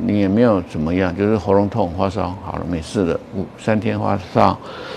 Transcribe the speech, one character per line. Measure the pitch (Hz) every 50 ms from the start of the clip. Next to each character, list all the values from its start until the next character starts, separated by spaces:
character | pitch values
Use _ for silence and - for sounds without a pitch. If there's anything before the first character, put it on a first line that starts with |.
| 92
你 | 95 101 104
也 | 101 95
没 | 95 110 123
有 | 120 107 92 82 -
怎 | - 82
么 | 76 80 87
样， | 92 95 90 85
就 | 90 101
是 | 104 113
喉 | 107 87 98
咙 | 98 98 101
痛、 | 98 - 117 98 87 82
发 | 92 95 98
烧， | 92 107 87 87 92 98
好 | - 90 -
了， | 80 82 82
没 | 90 82
事 | 78 - - 113 92
了， | 82 80 - - - -
五， | 98 87 76 -
三 | - - 113 110
天 | 110 104 110 104 104
发 | 104 101 101 98 92 - -
烧， | 117 104 95 92 - - - - - - - -